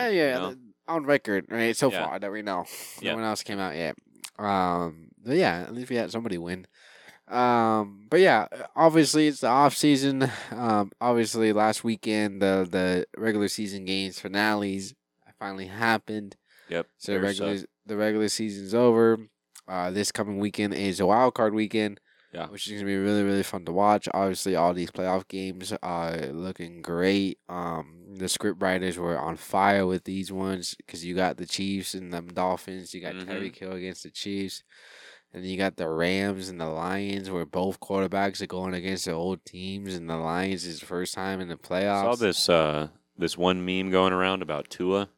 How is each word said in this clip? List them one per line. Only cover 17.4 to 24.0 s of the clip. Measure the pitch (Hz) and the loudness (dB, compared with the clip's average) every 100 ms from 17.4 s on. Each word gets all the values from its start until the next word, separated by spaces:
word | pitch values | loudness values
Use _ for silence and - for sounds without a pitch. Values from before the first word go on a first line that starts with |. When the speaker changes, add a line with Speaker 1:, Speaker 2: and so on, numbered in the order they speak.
Speaker 1:
regular, | 98 101 | -2 -4
Speaker 2:
suck. | - _ - | -8 _ -8
Speaker 1:
the | 104 | 0
regular | 107 107 107 | 2 2 0
season's | - 110 98 95 | 0 -4 -8 -2
over. | 113 123 113 113 113 107 _ _ - - | 6 6 8 6 4 -2 _ _ -20 -8
Uh, | 92 90 | -4 -2
this | 95 101 | -2 -2
coming | - 104 98 | -2 -4 -2
weekend | 101 101 104 | -2 -2 -2
is | 80 98 85 | 0 -2 2
a | 92 | 4
wild | 110 202 | 6 4
card | - 110 | 4 2
weekend, | 107 107 110 107 101 _ _ _ | 2 0 0 -2 -4 _ _ _
Speaker 2:
Yeah. | 85 82 | -12 -10
Speaker 1:
which | 104 - | -10 -10
is | |
gonna | 104 101 | -6 -2
be | 98 | 0
really, | 98 104 | 2 2
really | 101 98 | 4 2
fun | 95 98 | 0 -6
to | 85 | -2
watch. | 87 104 104 | 2 4 4